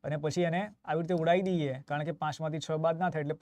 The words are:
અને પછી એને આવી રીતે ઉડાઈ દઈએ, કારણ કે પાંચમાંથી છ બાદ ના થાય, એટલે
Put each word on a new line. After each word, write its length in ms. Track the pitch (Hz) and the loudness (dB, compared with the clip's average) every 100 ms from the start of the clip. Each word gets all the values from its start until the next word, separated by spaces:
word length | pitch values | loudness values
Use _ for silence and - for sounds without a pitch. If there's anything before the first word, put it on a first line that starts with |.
અને 120 | - 151 | -4 -2
પછી 260 | 151 160 | -2 0
એને 160 | 175 160 | 2 0
આવી 400 | 208 - - 156 | -4 -10 -4 -2
રીતે 120 | 165 180 | 0 2
ઉડાઈ 200 | 160 180 190 | 4 4 4
દઈએ, 260 | 175 147 131 - | 2 0 -4 -4
કારણ 180 | 147 151 | -4 -2
કે 60 | 151 | -4
પાંચમાંથી 400 | 156 139 160 156 - | -4 -2 -4 -4 -4
છ 140 | 156 | 0
બાદ 120 | 165 165 | 2 2
ના 80 | 180 | 0
થાય, 140 | 160 147 | 0 -2
એટલે 100 | - | -2